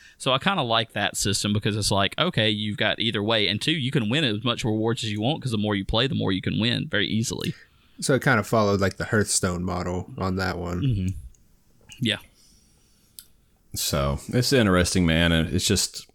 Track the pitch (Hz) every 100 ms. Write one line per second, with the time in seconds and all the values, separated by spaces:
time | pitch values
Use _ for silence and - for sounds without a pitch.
0 | - - - 131 190 196 127 113 113 -
1 | 98 - 107 98 107 104 110 107 98 98
2 | 98 - 156 - 110 107 107 101 107 -
3 | 113 107 101 113 101 104 - 170 120 139
4 | 107 135 147 104 113 113 123 107 110 117
5 | 113 104 107 156 135 110 104 104 95 110
6 | 135 110 107 95 - 95 110 117 98 104
7 | 98 107 117 - - - - _ _ -
8 | - 131 143 120 101 117 104 101 95 -
9 | - 107 101 - 98 87 90 87 90 90
10 | - - 92 92 92 90 87 87 139 107
11 | 92 95 - - _ _ _ _ - -
12 | 120 101 - _ _ _ _ _ _ _
13 | _ - - _ _ _ _ - - 73
14 | 69 71 - 120 120 135 107 90 87 95
15 | 85 80 85 82 80 90 - 95 - -
16 | -